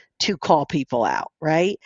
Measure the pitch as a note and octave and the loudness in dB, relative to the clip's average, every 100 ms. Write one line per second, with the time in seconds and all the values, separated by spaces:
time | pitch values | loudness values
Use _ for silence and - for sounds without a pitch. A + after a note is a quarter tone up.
0 | _ - - G3 - D#3+ C#3 D#3 C3 A#2+ | _ -6 -4 -2 2 2 2 -4 -2 0
1 | F#2+ A#1+ - - D#3 D#3+ F#3 G3+ | 0 -2 -6 -6 0 0 0 -4